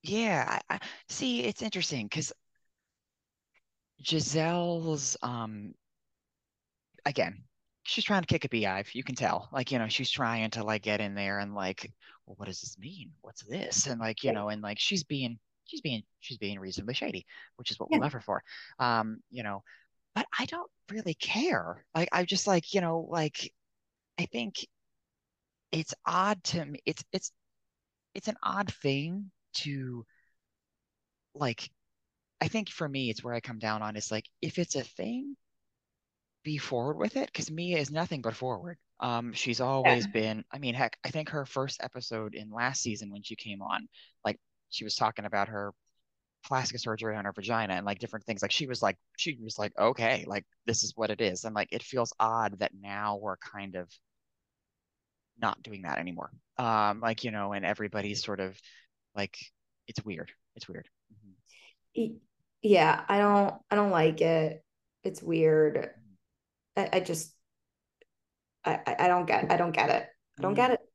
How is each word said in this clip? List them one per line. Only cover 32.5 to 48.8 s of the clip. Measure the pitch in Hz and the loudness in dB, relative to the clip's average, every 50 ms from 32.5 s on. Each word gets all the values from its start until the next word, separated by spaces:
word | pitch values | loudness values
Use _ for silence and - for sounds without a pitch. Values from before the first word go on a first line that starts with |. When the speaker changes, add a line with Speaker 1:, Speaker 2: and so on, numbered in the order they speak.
| - 226 208 - | 0 0 -2 -2
Speaker 1:
for | - - 165 147 | -6 -4 -4 -2
me, | 135 135 131 120 | -2 0 0 0
it's | 110 - | -2 -2
where | - 120 120 | -4 -4 -4
I | 117 | -4
come | - 123 117 110 | -4 -6 -8 -4
down | 113 107 107 107 | -2 -2 -2 -2
on | 107 107 107 | -2 -4 -4
is, | 107 - - | -6 -4 -2
like, | 110 107 - - _ _ | -4 -4 -4 -6 _ _
if | - 156 - - | -6 -4 -2 -2
it's | 175 - - | -2 0 -2
a | 139 - | -4 -4
thing, | - - - 180 214 240 254 277 285 277 _ _ _ _ _ _ _ _ _ _ _ _ _ _ _ _ _ _ _ _ _ _ | -4 -6 -6 -4 -4 -4 -4 -6 -8 -12 _ _ _ _ _ _ _ _ _ _ _ _ _ _ _ _ _ _ _ _ _ _
be | 151 151 143 | -6 -6 -4
forward | - - 139 120 117 139 151 | -4 -2 -2 0 0 0 0
with | - - 214 - | 0 -2 0 0
it, | 269 - - | -2 -4 -2
'cause | - - - - | -4 -8 -6 -6
Mia | 160 160 175 175 180 156 | -6 -4 -2 0 2 0
is | 143 139 | 0 0
nothing | 147 160 175 165 165 143 | 0 -2 -2 -2 -4 -4
but | 113 113 110 | -4 -4 -4
forward. | - 127 127 120 95 165 175 170 - _ _ _ _ | -2 -4 -4 -4 -4 -6 -10 -12 -14 _ _ _ _
Um, | - 123 120 117 117 120 | -4 0 0 0 -2 -2
she's | 110 - - 131 117 117 | -4 -4 -2 -2 0 2
Speaker 2:
Yeah. | 131 | 2
Speaker 1:
always | 127 135 135 127 165 131 120 110 | 2 2 4 4 4 4 4 2
been, | 101 101 113 107 110 110 110 - _ | 0 0 0 2 2 0 -4 -6 _
I | - 135 | -10 -4
mean, | 143 127 117 | -4 -4 0
heck, | 131 139 113 - _ - | 0 0 0 -2 _ -8
I | 165 | -6
think | - 156 156 - | -4 -4 -6 -4
her | 156 151 135 | -6 -6 -6
first | - - 139 131 139 - - | -4 -2 -2 -2 -2 -4 -8
episode | - 120 _ 123 123 - 117 113 110 107 - | -8 -8 _ -10 -8 -6 -4 -4 -4 -6 -8
in | - 107 107 | -10 -12 -10
last | 107 117 120 127 135 - | -4 -2 0 0 0 -2
season | - 123 107 101 107 101 | -2 -2 -4 -4 -8 -12
when | 101 101 | -12 -12
she | 104 - 107 | -10 -12 -12
came | - - 110 101 98 | -12 -10 -10 -10 -8
on, | 98 92 90 - - - _ - - - _ _ _ | -4 -2 -2 -4 -4 -8 _ -20 -20 -20 _ _ _
like, | 104 107 - _ _ _ _ _ _ | -4 -4 -4 _ _ _ _ _ _
she | - - 113 | -10 -8 -4
was | 107 - | -4 0
talking | - 123 107 - - 104 | 2 2 2 2 -2 -6
about | 104 110 101 101 104 | 0 2 2 2 2
her | 110 101 101 101 - _ _ _ _ _ _ _ _ _ _ _ _ _ - | -2 -6 -6 -6 -8 _ _ _ _ _ _ _ _ _ _ _ _ _ -6
plastic | - 139 131 127 - - 120 | -2 0 0 0 0 -4 -4
surgery | - 120 110 107 113 110 107 | -4 -4 -4 -2 -2 -4 -2
on | 107 98 | -2 -4
her | 101 | -4
vagina | 95 - 95 107 117 113 110 98 92 | -6 -6 -4 0 0 0 2 0 0
and, | 90 98 | -2 0
like, | 101 101 104 | -2 -4 -4
different | 120 113 - 110 - | -4 -8 -8 -10 -6
things. | - 110 101 | -6 -2 -2
Like, | - 101 | 0 0
she | - - 160 | 2 0 0
was | 131 123 117 | -2 -2 2